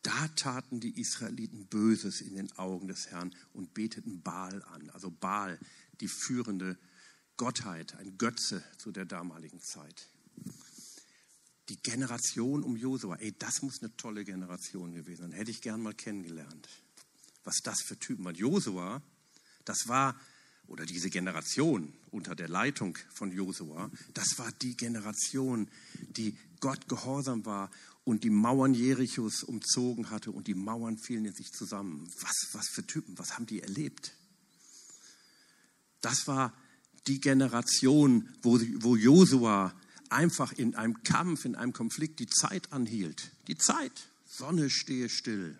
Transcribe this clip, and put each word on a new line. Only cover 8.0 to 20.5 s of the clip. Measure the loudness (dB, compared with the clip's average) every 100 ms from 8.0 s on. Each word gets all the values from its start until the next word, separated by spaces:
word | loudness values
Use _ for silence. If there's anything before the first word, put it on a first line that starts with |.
| -16 -2
Götze | -2 0 -4 -4 -8 -16
zu | -12
der | -10 -10
damaligen | -8 -10 -12 -18 -16
Zeit. | -14 -14 -16 -20 -20 _ _ -18 -16 -16 -20 -20 -20 -20 _ _ _ -20 _ _ -18
Die | -6
Generation | -4 -2 -4 -2 -2 -2 0 0
um | -2 -4
Josua, | -4 -4 -6 -8
ey, | -8 -8
das | -6 -4
muss | -6 -8
eine | -12 -12
tolle | -10 -10 -8
Generation | -8 -10 -10 -10 -10 -10
gewesen | -12 -14 -14
sein. | -12
Hätte | -10 -8
ich | -8
gern | -8 -6
mal | -8
kennengelernt, | -10 -10 -10 -10 -12 -14 -20 -20 -20 _ -20 -20 _ -20 _ -6
was | -4
das | -4 -6
für | -6 -10
Typen | -8 -6 -6
waren. | -2
Josua, | 2 2 0 -4 -6 -8 -12 _ _ -20 _ _
das | -6 -6 0
war, | 4 2 0 -14 -20 _